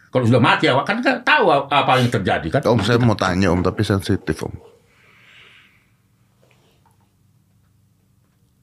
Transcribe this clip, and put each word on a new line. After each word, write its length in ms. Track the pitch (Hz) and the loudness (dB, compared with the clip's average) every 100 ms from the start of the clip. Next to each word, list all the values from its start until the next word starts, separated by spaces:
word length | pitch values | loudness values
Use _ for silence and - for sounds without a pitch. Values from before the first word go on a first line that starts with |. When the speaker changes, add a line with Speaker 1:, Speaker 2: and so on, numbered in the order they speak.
| _ | _
Speaker 1:
Kalau 180 | 131 117 | -2 2
sudah 160 | 131 | 4
mati 240 | 220 190 151 | 4 2 2
awak 160 | 135 | 0
kan 160 | - 226 | -2 -4
nggak 240 | 269 254 | -4 -2
tahu 240 | 277 302 190 | 0 2 2
apa 480 | 143 139 139 139 127 | 0 0 -2 0 0
yang 160 | 120 | 0
terjadi 360 | 107 95 87 78 | -2 -2 -4 -2
kan. 100 | 143 - | -2 0
Speaker 2:
Om, 180 | 120 | 0
saya 160 | 101 120 | 0 2
Speaker 1:
Kita 80 | 123 | 2
Speaker 2:
mau 80 | 101 | 0
tanya, 320 | 95 90 95 | 0 0 2
Om, 140 | 90 | 2
tapi 180 | 90 92 | 0 -2
sensitif, 540 | 107 98 - 95 - 80 | -2 -2 -2 -4 -4 -6
Om. 140 | - - - _ _ _ _ _ _ - - - _ _ _ _ _ _ _ _ _ _ _ _ _ _ _ _ _ _ _ _ _ _ _ _ _ _ _ _ _ _ | -8 -12 -20 _ _ _ _ _ _ -20 -20 -20 _ _ _ _ _ _ _ _ _ _ _ _ _ _ _ _ _ _ _ _ _ _ _ _ _ _ _ _ _ _